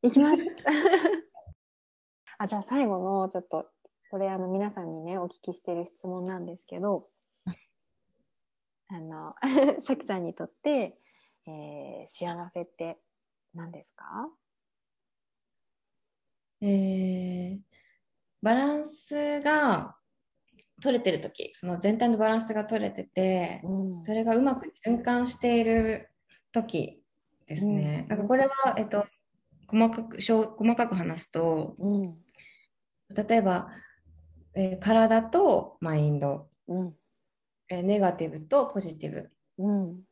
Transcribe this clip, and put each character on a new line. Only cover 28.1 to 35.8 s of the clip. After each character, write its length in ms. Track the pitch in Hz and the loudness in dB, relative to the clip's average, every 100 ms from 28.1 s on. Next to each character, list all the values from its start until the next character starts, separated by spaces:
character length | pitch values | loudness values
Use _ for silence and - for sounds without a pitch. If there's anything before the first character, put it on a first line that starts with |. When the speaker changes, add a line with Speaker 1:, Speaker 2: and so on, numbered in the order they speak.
| 214 | -4
Speaker 2:
ん 40 | |
か 60 | 202 | 2
こ 80 | 254 | 4
れ 120 | 269 | 4
は、 280 | 269 269 220 | 2 0 0
え 60 | |
っ 40 | 208 | -2
と、 180 | 208 208 _ _ _ _ _ _ | -2 -4 _ _ _ _ _ _
細 220 | 214 226 | 4 4
か 140 | 226 | 2
く、 180 | 226 - | -10 -8
し 80 | - | 2
ょ-、 240 | 220 220 - | 2 2 2
細 180 | 220 233 | 2 2
か 120 | 233 | 0
く 80 | 185 | 0
話 280 | 170 165 | -2 -6
す 80 | - | -6
と、 440 | 165 165 160 156 - | -2 0 0 -2 -4
Speaker 1:
う 260 | 196 202 190 | -2 0 -2
ん。 100 | 165 _ _ - _ _ _ _ _ _ | -8 _ _ -20 _ _ _ _ _ _
Speaker 2:
例 280 | - 208 233 | -6 2 2
え 40 | |
ば、 280 | 196 180 - - - _ _ - - - _ | 4 0 -2 -16 -20 _ _ -20 -20 -20 _
え 200 | - 190 | -4 -4
ー、 60 | 185 | -2
体 420 | 196 226 226 226 | 4 6 6 4
と 540 | 226 349 392 202 - | 4 4 6 4 2
マ 160 | - | -8